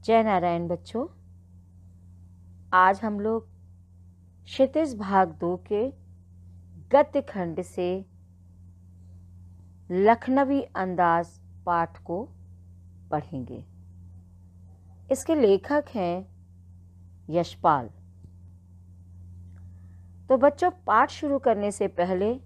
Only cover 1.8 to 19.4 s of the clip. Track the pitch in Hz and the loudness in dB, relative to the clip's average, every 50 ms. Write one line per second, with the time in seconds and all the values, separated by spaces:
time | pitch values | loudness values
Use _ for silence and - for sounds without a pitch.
1.8 | - - - - - - - - - - - - - - - - - - - 185 | -20 -20 -20 -20 -20 -20 -20 -20 -20 -20 -20 -20 -20 -20 -20 -20 -10 0 4 6
2.8 | 185 185 196 196 226 220 208 202 202 220 226 226 220 - - - - - - - | 6 6 4 2 -2 -6 -6 -4 -4 -4 -4 -4 -6 -10 -20 -20 -20 -20 -20 -20
3.8 | - - - - - - - - - - - - - - - - 269 262 - 302 | -20 -20 -20 -20 -20 -20 -20 -20 -20 -20 -20 -20 -20 -18 0 0 0 2 2 -2
4.8 | 330 294 254 202 208 190 202 190 185 175 160 - 170 170 180 180 - - 208 208 | -2 -2 -4 -8 -6 0 2 2 2 2 0 -6 -6 -4 -4 -6 -6 -6 -4 -4
5.8 | 226 269 277 - - - - - - - - - - - - - - - - - | -4 -4 -8 -12 -20 -20 -20 -20 -20 -20 -20 -20 -20 -20 -20 -20 -20 -20 -20 -20
6.8 | - - - 277 294 294 - 285 269 - - 202 180 170 160 151 180 - - - | -8 2 4 4 4 4 0 -4 -4 -4 -6 -6 -6 -6 -6 -8 -10 -10 -6 -6
7.8 | 180 180 180 190 190 - - - - - - - - - - - - - - - | -4 -4 -4 -6 -8 -14 -20 -20 -20 -20 -20 -20 -20 -20 -20 -20 -20 -20 -20 -20
8.8 | - - - - - - - - - - - - - - - - - - - - | -20 -20 -20 -20 -20 -20 -20 -20 -20 -20 -20 -20 -20 -20 -20 -20 -20 -20 -20 -20
9.8 | - - 180 180 196 214 233 233 - - 262 269 277 262 285 277 - - - - | -12 -4 0 4 4 4 4 4 2 0 2 2 2 2 0 -2 -2 -4 -6 -6
10.8 | 190 185 180 170 180 170 165 170 175 170 - - - - - - - 180 175 170 | -4 -4 0 0 2 2 2 2 0 -4 -10 -20 -20 -20 -20 -10 -4 -2 0 0
11.8 | 165 165 - - - - 170 185 240 - - - - - - - - - - - | 0 -2 -6 -18 -12 -10 -8 -8 -8 -12 -16 -20 -20 -20 -20 -20 -20 -20 -20 -20
12.8 | - - - - - - - 151 143 - - 135 127 117 123 113 - - - - | -20 -20 -20 -20 -12 -6 -6 -6 -6 -8 -12 -12 -12 -12 -14 -16 -16 -18 -20 -20
13.8 | - - - - - - - - - - - - - - - - - - - - | -20 -20 -20 -20 -20 -20 -20 -20 -20 -20 -20 -20 -20 -20 -20 -20 -20 -20 -20 -20
14.8 | - - - - - - 269 262 - - 330 302 254 202 196 190 190 - 285 294 | -20 -20 -20 -20 -4 -4 -4 -4 0 -2 0 2 4 4 4 2 0 -2 -2 -2
15.8 | 294 - - 226 185 175 175 185 190 - - - - - - - - - - - | -2 -4 -6 -4 -4 -4 -4 -6 -8 -12 -20 -20 -20 -20 -20 -20 -20 -20 -20 -20
16.8 | - - - - - - - - - - 151 175 170 - - - - 175 151 139 | -20 -20 -20 -20 -20 -20 -20 -20 -14 -4 -2 -2 -2 -2 -6 0 2 2 2 2
17.8 | 120 107 - - - - - - - - - - - - - - - - - - | 0 -6 -14 -20 -20 -20 -20 -20 -20 -20 -20 -20 -20 -20 -20 -20 -20 -20 -20 -20
18.8 | - - - - - - - - - - - - | -20 -20 -20 -20 -20 -20 -20 -20 -20 -20 -20 -20